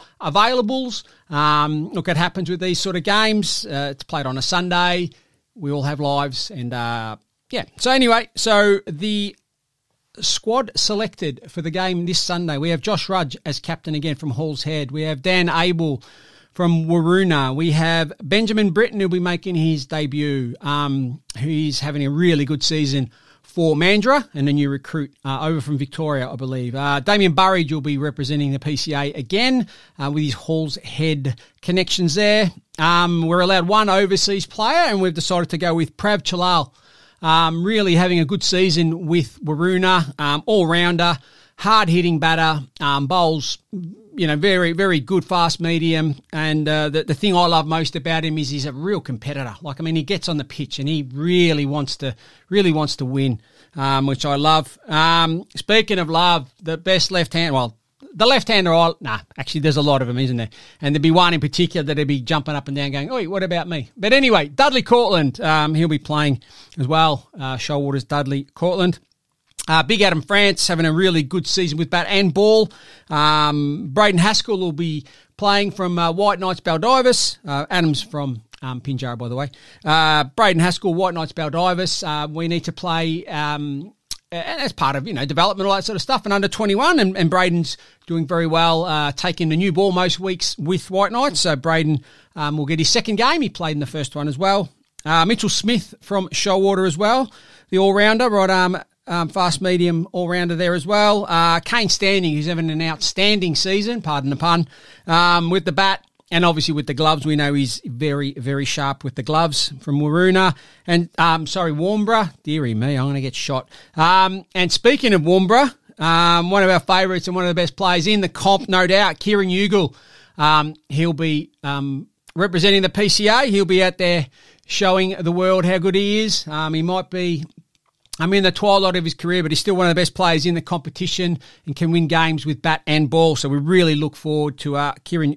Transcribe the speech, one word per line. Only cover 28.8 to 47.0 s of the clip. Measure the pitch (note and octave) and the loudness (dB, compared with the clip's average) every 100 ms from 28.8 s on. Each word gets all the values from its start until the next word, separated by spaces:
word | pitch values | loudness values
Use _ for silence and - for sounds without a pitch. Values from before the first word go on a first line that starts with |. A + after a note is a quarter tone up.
| D#3 | -4
A | C#3+ C#3+ | -4 -4
again, | C#3 A#2 G3 B3+ B3+ F3 - _ - | -6 -4 0 2 0 -2 -10 _ -8
uh, | C#3+ | -4
with | D3 | -2
his | D3+ | -2
Hall's | - - D#3+ D#3 - | -4 -4 -4 -4 -8
Head | - - D#3+ D3 C3+ A#2 _ _ | -10 -4 -2 -2 -4 -6 _ _
connections | - F#3 F3+ - E3+ E3 | -2 -2 0 0 0 2
there. | G#3 G#3+ F#3+ - _ - | 2 2 0 -4 _ -2
Um, | D#3+ F3 F3 E3+ D#3+ | 2 2 2 0 0
we're | F3 | 2
allowed | F3+ F#3 E3+ | 2 2 2
one | G#3+ G#3 | 2 2
overseas | F#3+ G3 G3 - G3 - | 2 2 0 0 -4 -6
player, | - A3 E4 D#4 | -4 0 2 2
and | G3+ | 0
we've | F#3 | 0
decided | D#3+ - F3 E3+ | -2 -2 -2 -2
to | D#3+ | -2
go | E3+ | 0
with | E3 D#3 - | 0 -2 -2
Prav | G#3 G#3 | -2 0
Chalal. | - F3 F3+ E3+ C3+ _ _ _ _ _ | -2 -2 0 0 0 _ _ _ _ _
Um, | D#3+ D#3+ E3 E3 | 2 4 2 0
really | F#3 A3 G3 | 0 0 2
having | E3+ F3+ F3 | 4 4 2
a | C#3+ | 0
good | G3+ | 0
season | - F3+ F#3 D#3+ E3 E3 D#3+ | 0 2 2 2 0 0 0
with | E3+ A#2+ - E3+ | 0 0 -6 -6
Waroona, | D3+ F3+ F#3 F#3 F3+ C3+ - | -2 0 2 2 2 0 -4
um, | D3 D3 - | -4 -2 0
all-rounder, | G#3+ D#3+ E3+ F3 E3+ F3 D#3 _ _ _ - | 2 2 2 2 2 0 -2 _ _ _ -4
hard-hitting | G3+ A3 F3+ F3 F3 D#3+ | 2 4 4 2 2 2
batter, | D#3+ E3 D#3+ D3+ C3 - | 2 2 2 0 -6 -6
um, | C#3+ C#3 C#3 | -2 0 0
bowls, | F#3 E3 D#3 - - _ | 0 2 0 -4 -10 _
you | G3 E3+ G4+ A4 C#4 D#3+ | -12 -12 -16 -14 -4 -2
know, | D3+ | 0
very, | G3 F#3 E3+ | 2 2 0
very | E3+ G3 D#3+ | 0 0 0
good | B2 F#3 | 0 -2
fast | - F3 E3+ E3 | 0 0 0 0
medium. | E3+ E3 E3 D#3+ D#3 C#3 - | -2 0 0 0 0 -4 -8
And, | D#3 D#3 D#3 D3+ | -6 -2 0 0
uh, | D3+ D3+ | 0 0
the, | D#3 | -2